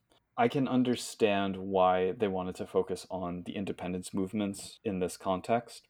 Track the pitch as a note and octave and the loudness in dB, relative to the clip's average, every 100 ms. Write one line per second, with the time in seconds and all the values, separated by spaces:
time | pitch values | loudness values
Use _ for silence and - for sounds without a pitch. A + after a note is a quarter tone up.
0 | _ _ _ - A#2+ D3 C3 B2+ B2+ A#2 | _ _ _ 0 2 2 2 2 2 0
1 | - - A2 G2+ G2 F#2+ F#2+ F#2+ F#2 F#2 | -4 2 4 4 0 -2 0 4 6 4
2 | F#2 F2 G#2 F#2+ F#2 - G2+ G2 F#2 F#2 | 2 0 0 0 -4 -6 -2 0 0 -2
3 | - F#2 E2+ F2+ F2 G#2 F#2+ - F2+ F#2 | -6 -6 -4 -6 -6 -6 -6 -6 -6 -6
4 | - G#2 F#2+ G#2+ G2+ G2+ - - A2 F#2 | -4 -4 -2 0 -2 -4 -10 -8 -4 -2
5 | F2 - G2 F#2 - A#2 - - | -2 -2 -2 -2 0 -2 -2 -14